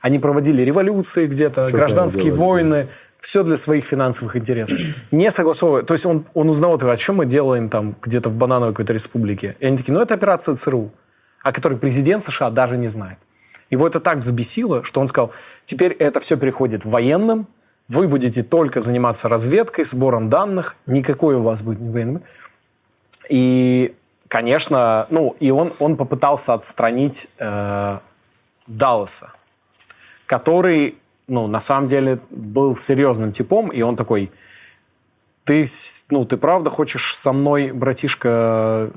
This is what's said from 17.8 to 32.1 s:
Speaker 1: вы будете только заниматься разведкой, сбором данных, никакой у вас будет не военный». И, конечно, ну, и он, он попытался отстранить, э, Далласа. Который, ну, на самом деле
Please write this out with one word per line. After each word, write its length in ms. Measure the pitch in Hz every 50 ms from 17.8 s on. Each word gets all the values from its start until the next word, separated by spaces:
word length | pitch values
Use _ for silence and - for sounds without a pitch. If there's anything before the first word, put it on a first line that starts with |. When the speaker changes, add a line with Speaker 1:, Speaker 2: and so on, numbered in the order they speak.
| _ _
Speaker 1:
вы 180 | 120 160 190
будете 380 | 170 143 135 127 123 113 127 113
только 360 | - - 165 160 135 127 131
заниматься 480 | 110 117 123 123 123 120 113 - - 113
разведкой, 560 | 113 113 113 123 147 208 226 - - - 156
сбором 440 | - - 127 131 135 127 113 113 107
данных, 480 | 127 165 196 208 196 185 170 - - _ _
никакой 480 | - 127 139 131 147 143 131 - 156 139
у 80 | 127
вас 180 | 113 113 113 107
будет 180 | 107 113 110 101
не 100 | 117 117
военный». 300 | 113 120 113 117 135 175 175 - - - - - _ _ _ _ _ _ _ _ _ _ _ _ - - - -
И, 680 | - 127 127 127 127 127 127 127 127 127 127 - - _ _ _ _ _ _ _
конечно, 800 | - 113 117 120 135 156 - - 147 131 120 117 113 110 113 -
ну, 240 | 160 165 156 143 - -
и 100 | 156 135
он, 220 | 131 139 170 170 - -
он 160 | 143 151 160
попытался 580 | 139 139 120 143 127 151 143 143 135 - - 120
отстранить, 720 | 110 - - - - 117 113 117 127 139 143 139 - - - _ _
э, 580 | 117 107 104 104 101 101 101 101 101 101 98 98 _ _ _ _ _ _ _ _ _ _ _ _ _ -
Далласа. 640 | 113 110 139 131 120 110 101 92 - - - - - _ _ _ _ _ _ _ _ _ _ _ - _ - - - - - _
Который, 680 | 135 120 - 160 165 180 180 185 170 156 143 131 - - _ _ _ _ _
ну, 200 | - 131 123 113 107
на 120 | 107 110
самом 280 | - - 143 135 143 127
деле 300 | 135 139 135 131